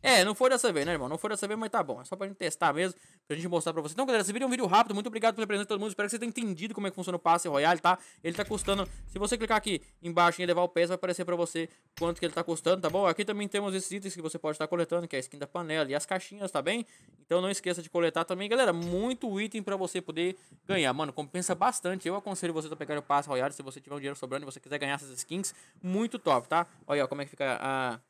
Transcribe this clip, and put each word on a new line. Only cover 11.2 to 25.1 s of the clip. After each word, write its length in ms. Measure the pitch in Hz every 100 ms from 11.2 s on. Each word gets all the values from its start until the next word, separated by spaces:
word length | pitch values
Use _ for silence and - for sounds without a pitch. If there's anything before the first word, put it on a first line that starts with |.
| 175
pra 100 | 175
você 320 | 170 170 160 _ _ -
quanto 200 | 170 170
que 60 |
ele 80 | 170
tá 100 | -
custando, 380 | - 160 - 185
tá 80 | 165
bom? 180 | 180 196
Aqui 200 | 160 208
também 200 | 208 202
temos 280 | 202 202
esses 180 | 190 190
itens 220 | 196 196
que 80 | 180
você 160 | 160 160
pode 200 | 151 151
tá 80 | 156
coletando, 400 | 175 165 175 170
que 80 |
é 40 | 139
a 20 |
skin 160 | 127 147
da 100 | 143
panela 440 | 175 165 156 143
e 40 |
as 120 | 143 -
caixinhas, 440 | 190 - 202 190
tá 120 | 156
bem? 240 | 143 226 226 - - _ _
Então 160 | 175
não 80 | 185
esqueça 320 | 190 180 175
de 80 | 156
coletar 340 | 175 170 165
também. 240 | 165 180 202
Galera, 240 | 240 247
muito 680 | 170 170 175 226 254 247 196
item 240 | 208 220
pra 140 | 196 196
você 240 | 180 185
poder 340 | 170 160 175 185 _ - -
ganhar. 280 | 196 143
Mano, 180 | 131 151
compensa 420 | 131 147 180 180
bastante. 540 | 170 208 240 180 190 165
Eu 80 | 196
aconselho 380 | 202 185 175
você 180 | 160 156
a 20 |
pegar 220 | 151 147 151
o 60 |
passe 260 | 143 143 147
royale 240 | 131 135
se 100 | 143
você 200 | 135 135
tiver 140 | 135 143
um 20 |
dinheiro 180 | 139 139
sobrando 300 | 127 135 143
e 0 |
você 120 | 131
quiser 200 | - 143
ganhar 160 | 139
essas 160 | 139 139